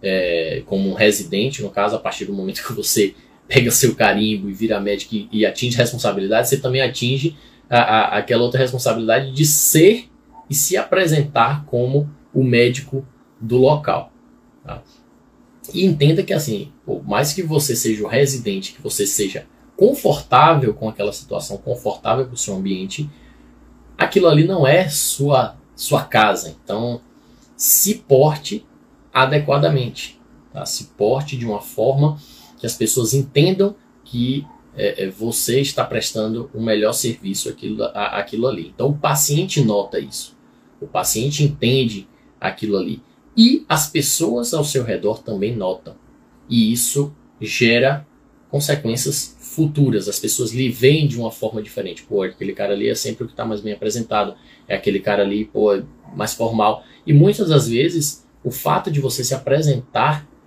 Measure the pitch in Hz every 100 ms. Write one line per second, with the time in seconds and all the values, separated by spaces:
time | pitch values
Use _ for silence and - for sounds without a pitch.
0 | 98 95 90 85 80 82 - 98 98 90
1 | 107 101 87 98 123 - 104 98 104 110
2 | - - 98 101 95 - - 110 104 -
3 | 101 - _ _ _ 139 117 - 123 -
4 | 107 98 107 107 98 98 110 104 101 101
5 | - 110 101 107 107 - 123 120 117 123
6 | 113 98 98 110 123 139 131 127 127 -
7 | 120 135 151 151 - _ _ 120 120 110
8 | 104 104 104 117 120 127 127 123 123 113
9 | 110 117 135 131 151 - - 156 175 233
10 | - _ _ - - 139 - 180 - 185
11 | 180 156 - 123 117 147 - 123 123 139
12 | 147 - _ - 131 120 120 123 - 135
13 | - _ _ _ 113 123 131 147 - 85
14 | - _ _ _ _ _ - - - _
15 | _ _ _ _ _ _ - 170 185 147
16 | 143 165 190 - - 107 - - - 87
17 | - 104 147 - 165 156 - 113 113 107
18 | 104 117 139 131 107 98 95 - 104 -
19 | 98 - 98 - - _ - - 208 -
20 | 185 143 - 127 156 160 123 104 110 107
21 | 104 - - 101 - 98 - 117 - 98
22 | 110 117 127 120 - 95 95 92 95 -
23 | 147 - - - - - - - - -
24 | - 196 180 151 170 190 135 160 185 -
25 | - - 139 135 127 - _ - - 135
26 | - 117 107 - 80 78 _ 101 120 120
27 | _ _ _ - _ _ - - 190 220
28 | - 135 151 147 - 214 - _ _ _
29 | _ - 131 147 147 143 160 143 117 -
30 | - - _ - _ - - - - _
31 | 104 135 147 131 117 104 - - 113 135
32 | 151 151 - - - - 113 - 110 -
33 | 110 135 131 - 165 190 196 208 _ _
34 | - 120 123 135 147 - _ - 101 -
35 | 98 - 113 113 - 120 139 - 120 113
36 | - - 110 113 - 110 113 104 107 120
37 | 120 113 95 98 - - 107 110 110 -
38 | 104 98 101 110 123 104 80 - 127 147
39 | 147 147 - 147 190 - 117 101 98 90
40 | 71 - - _ _ _ _ _ - 92
41 | 90 113 131 147 147 - 117 131 123 101
42 | - _ _ _ 95 - 107 101 87 -
43 | _ _ _ - 233 302 - 151 - -
44 | 147 - 175 120 120 160 147 135 113 92
45 | 101 110 - 104 104 120 92 92 - -
46 | _ _ _ _ _ 120 110 120 - 143
47 | 147 - _ _ 110 - 120 120 131 147
48 | - _ _ _ _ 143 147 147 113 135
49 | - 135 - - - - 151 147 139 107
50 | 95 - - - 120 117 131 110 131 151
51 | 147 117 113 - 110 110 104 - 95 85
52 | - 104 95 - 98 - 101 101 113 113
53 | - 110 117 - 113 107 104 101 107 110
54 | 110 107 101 - - - _ 98 - 98
55 | 95 101 101 101 107 - 104 98 - -
56 | - - 107 - 113 113 107 107 - -
57 | - 147 180 208 190 147 113 117 160 165
58 | 147 - _ _ - - 147 170 - 147
59 | 135 120 123 135 - 139 151 123 - -
60 | 131 151 - -